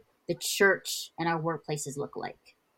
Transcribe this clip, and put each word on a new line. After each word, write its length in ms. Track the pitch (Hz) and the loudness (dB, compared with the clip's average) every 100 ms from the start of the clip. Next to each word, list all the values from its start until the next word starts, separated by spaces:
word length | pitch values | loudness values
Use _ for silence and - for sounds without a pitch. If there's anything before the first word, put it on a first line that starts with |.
| _ _ - | _ _ -6
the 80 | 170 | -4
church 760 | - - 196 170 - - - - | -2 4 6 6 0 -6 -6 -2
and 100 | 165 | 0
our 140 | 165 | 0
workplaces 560 | 160 156 - 151 143 143 | 0 -4 -4 -4 -4 -6
look 180 | 131 - | -8 -6
like? 400 | - - - _ _ | -8 -10 -20 _ _